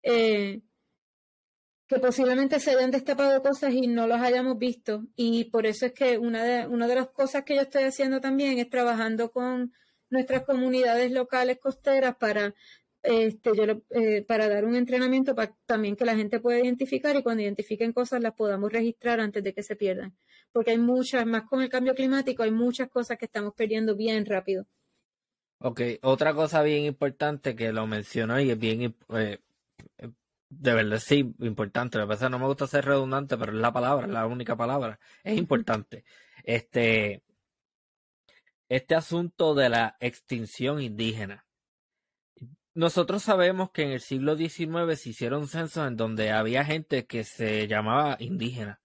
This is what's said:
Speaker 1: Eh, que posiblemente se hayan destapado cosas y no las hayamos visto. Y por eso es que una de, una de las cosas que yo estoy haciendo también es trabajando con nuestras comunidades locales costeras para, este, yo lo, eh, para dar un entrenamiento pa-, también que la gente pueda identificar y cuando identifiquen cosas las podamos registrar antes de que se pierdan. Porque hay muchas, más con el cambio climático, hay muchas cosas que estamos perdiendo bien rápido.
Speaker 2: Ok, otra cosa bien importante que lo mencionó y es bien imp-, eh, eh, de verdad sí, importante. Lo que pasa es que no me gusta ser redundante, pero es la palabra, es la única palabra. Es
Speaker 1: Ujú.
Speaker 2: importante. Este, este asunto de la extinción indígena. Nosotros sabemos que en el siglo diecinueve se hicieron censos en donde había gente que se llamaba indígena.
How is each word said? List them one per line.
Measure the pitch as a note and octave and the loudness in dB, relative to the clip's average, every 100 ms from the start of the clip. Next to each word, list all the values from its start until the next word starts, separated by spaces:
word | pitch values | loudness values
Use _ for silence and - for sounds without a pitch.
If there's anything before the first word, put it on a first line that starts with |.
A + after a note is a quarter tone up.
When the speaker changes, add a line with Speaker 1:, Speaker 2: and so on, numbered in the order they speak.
Speaker 1:
Eh, | - A#3 A3+ G#3+ G3 G3+ _ _ _ _ _ _ _ _ _ _ _ _ _ | 4 4 4 2 0 -6 _ _ _ _ _ _ _ _ _ _ _ _ _
que | C4 | 2
posiblemente | B3+ B3 B3+ B3+ C4+ D4 | 2 4 2 4 2 2
se | - | 4
hayan | C4 B3+ | 4 4
destapado | C4 C4+ C4+ C#4 C4+ | 0 -2 2 4 4
cosas | C4+ C#4 C#4+ | 2 0 0
y | B3 B3 | 2 2
no | A#3 A3+ | 2 2
las | A#3 | 2
hayamos | B3 B3 B3+ A#3+ | 2 2 0 0
visto. | B3 A#3+ - G#3 A3 - | -2 -4 -6 -6 -6 -2
Y | A#3 A#3 A3+ | 0 2 0
por | A3+ A3 | 0 0
eso | G#3+ B3 | 0 -4
es | |
que | B3 C4 A#3 | 0 0 2
una | A#3 A3+ | 0 0
de, | A#3 B3 A#3 | 0 0 0
una | A#3+ A#3 | -2 2
de | |
las | B3 C4 | 0 -2
cosas | - C4+ C#4+ | -2 -2 -2
que | C#4 C#4+ | 0 0
yo | |
estoy | C#4 C#4 | 2 0
haciendo | C4+ C4+ C4+ C4 | 0 0 0 0
también | C4+ C4+ C#4 B3+ | 0 0 2 0
es | A#3+ | -2
trabajando | B3+ A#3+ A3+ A3 A3 A#3 | 0 2 2 -2 -2 -2
con | B3+ B3 B3+ B3 _ _ _ _ | -2 -4 -2 -4 _ _ _ _
nuestras | C4 C4 C4 | -2 0 -2
comunidades | C4 C4 B3+ B3+ B3 A#3 B3 | 0 0 2 2 2 2 2
locales | B3+ B3+ B3+ B3+ B3+ | 0 0 0 0 0
costeras | C4+ C4 - C4+ B3+ - | -4 -2 2 2 2 0
para, | A3 G#3 G3+ G#3 - - _ _ | -2 0 -2 -6 -20 -20 _ _
este, | - A3+ A3 A3 A#3+ G#3+ | 0 2 2 0 0 2
yo | G#3+ | 2
lo, | A3 _ | 0 _
eh, | B3 A3 G#3 | 0 2 0
para | G#3 - G#3+ | 0 0 2
dar | G#3 | 2
un | G#3+ A#3+ | 2 0
entrenamiento | B3 B3 B3+ C4 C4+ | 2 2 2 2 2
pa-, | A#3 G#3+ - _ | 0 -2 -6 _
también | A3+ G#3 G3+ | -2 -2 0
que | |
la | A#3+ A3 | 0 2
gente | G#3 A3+ | 0 0
pueda | A#3 A#3+ | 2 2
identificar | B3 B3 C4+ C4+ D4 C#4+ | 2 0 -2 -2 0 0
y | |
cuando | B3 A3+ | 0 0
identifiquen | G#3 G3+ G#3 G#3+ A#3 | -2 -4 -6 -2 -2
cosas | A#3 B3 B3 | -2 -2 -2
las | A3+ | -4
podamos | - G#3+ G3 G3+ | -2 -2 0 -2
registrar | A3+ A#3 A3+ A#3+ A#3 | 0 -2 -2 -2 0
antes | G#3+ G#3 | -2 -2
de | G3 | -6
que | G3 | -6
se | G#3 | -10
pierdan. | G#3 G3+ F#3 F#3+ - _ _ _ | -4 -2 -2 -8 -16 _ _ _
Porque | A#3+ A3+ | -2 2
hay | A3+ | 2
muchas, | A#3+ B3+ B3+ C4 A3+ | 4 2 0 0 0
más | A3+ | -2
con | A3+ C4 | -2 -2
el | C4 | 0
cambio | B3+ B3+ | 0 0
climático, | C4 C4 C4+ C4 B3 | 2 2 2 0 0
hay | A3+ | 0
muchas | A3 B3 B3 B3+ | 2 0 0 -4
cosas | - A#3+ A3+ | -4 -4 -6
que | A3+ | -6
estamos | A3 G#3 | -6 -6
perdiendo | - A3 A3 A3 G3+ | -4 -2 0 0 0
bien | A3 A3 G#3 | 0 0 0
rápido. | G3 F#3+ F#3+ G3 _ _ _ _ _ _ _ _ _ | -2 -2 -4 -4 _ _ _ _ _ _ _ _ _
Speaker 2:
Ok, | C3 A#2+ A#2+ A2+ | -6 -2 -4 0
otra | C3 C3 D3+ | 2 4 2
cosa | D3 D#3 D#3+ | 2 2 4
bien | D3+ D3 | 4 2
importante | D3 C#3 C#3 C3+ D3+ D3 C#3+ | 0 -2 -4 -2 -4 -2 -6
que | A2+ A2+ | -4 -2
lo | A2 A2 | -2 -2
mencionó | G#2+ G2+ - A2+ B2 | -4 -4 -4 0 2
y | C#3 | 2
es | A2+ | 2
bien | A2+ A2 | 0 0
imp-, | A#2+ A2+ _ A2 | -2 -6 _ -2
eh, | G#2+ G2+ _ _ _ _ - _ | -2 -4 _ _ _ _ -20 _
eh, | A#2 - _ _ _ | -20 -20 _ _ _
de | C3+ C3+ | -2 2
verdad | A#2 G#2+ G#2+ | 2 2 -2
sí, | - C#3+ C3 - | 2 2 2 -4
importante. | A#2 G#2 G#2 G#2+ B2 A2 | -6 -4 -4 -2 -4 -4
Lo | |
que | G#2 | -4
pasa | G#2+ | -2
es | B2+ | -2
que | |
no | B2+ | -2
me | C3 | -2
gusta | C#3 C#3 | -2 -2
ser | C#3+ | -2
redundante, | C3+ C#3 C3 C3+ C#3 A#2+ | 2 0 0 -4 -4 -4
pero | A2 | -4
es | A2 | 0
la | A#2 | 0
palabra, | B2 B2 C#3 D#3+ | 0 0 0 -2
es | |
la | A#2 A2+ | -4 -4
única | B2 A#2 A2+ | -4 -6 -4
palabra. | A#2+ C#3 A#2+ G#2+ _ - | -2 -2 -4 -10 _ -14
Es | - | -4
Speaker 1:
Ujú. | G#3+ | -2
Speaker 2:
importante. | F3 C3 A2+ A2 - - _ - _ - | 0 0 0 -4 -4 -18 _ -20 _ -16
Este, | - A#2 - B2 A#2 A2 G#2 G2 _ _ _ _ _ _ _ _ _ _ _ _ _ _ _ | -4 -4 -2 0 2 2 0 -6 _ _ _ _ _ _ _ _ _ _ _ _ _ _ _
este | C3 - | -2 2
asunto | D#3+ D#3 E3+ F3 - E3 | 0 2 -4 -4 0 2
de | C#3+ B2+ | 6 4
la | A#2 A2+ - | 4 0 -2
extinción | B2 - _ B2 A2 - B2+ D3 | -6 -6 _ -8 -6 -4 -2 -2
indígena. | C3 G#2+ A2+ A2 G2 G2+ _ _ _ _ _ _ _ _ _ _ B2 C#3+ _ | -4 -2 -4 -2 -8 -12 _ _ _ _ _ _ _ _ _ _ -20 -20 _
Nosotros | E3 E3 F3+ E3+ G3 | 0 0 2 0 -2
sabemos | A3 G3 F3+ F#3 F#3 | 0 4 4 2 -4
que | - | -2
en | D3 | -4
el | C3 | -4
siglo | - C3+ C#3+ D#3 | -6 -4 -2 0
diecinueve | D#3+ - D#3+ E3 E3+ D3+ | -2 -4 -6 -2 -2 -4
se | - | -6
hicieron | A2 A#2 C#3 D3 | -6 -4 -4 -4
censos | D#3+ E3 E3 C#3+ | -6 -6 -4 -4
en | A#2 | -2
donde | A2+ A2 G#2+ | -4 0 0
había | G#2+ A2 B2+ | 2 2 0
gente | C#3+ D#3 D#3 C3+ | 0 -2 -2 -4
que | - A#2 | -2 -8
se | G#2+ - A2+ G#2+ G#2+ | -8 -4 -2 -2 0
llamaba | G#2+ G#2+ B2+ D3 C3 | -2 0 0 0 -2
indígena. | B2+ F#2 A2+ B2 G#2 G2+ | -6 -6 -6 -6 -10 -12